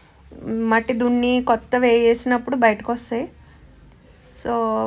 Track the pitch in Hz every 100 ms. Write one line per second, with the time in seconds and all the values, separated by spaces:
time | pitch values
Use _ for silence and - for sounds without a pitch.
0 | - _ - - - 226 226 226 226 233
1 | 240 240 247 247 254 226 - 247 247 233
2 | 233 233 254 247 240 262 233 208 214 233
3 | - 233 320 - - - - - - -
4 | - - - - - 233 226 220